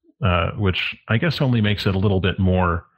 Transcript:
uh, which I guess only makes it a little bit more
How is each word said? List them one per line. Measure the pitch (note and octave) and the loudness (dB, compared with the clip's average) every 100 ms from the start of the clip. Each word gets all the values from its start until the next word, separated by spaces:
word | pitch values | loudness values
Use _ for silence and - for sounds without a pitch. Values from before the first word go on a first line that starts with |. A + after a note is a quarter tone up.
| _ _ | _ _
uh, | A#2 F2 E2+ | 0 0 0
which | - G2+ E2+ - - - | -2 -2 -2 -6 -10 -4
I | A2+ | -2
guess | E3+ - | -2 -2
only | C#3 A#2+ | 0 2
makes | G#2 G2+ G#2+ | 0 0 -2
it | |
a | F#2+ | 0
little | G#2 F#2+ | 0 0
bit | F2+ E2+ | 0 0
more | F#2 F#2 F2+ E2+ - | 2 2 2 -2 -6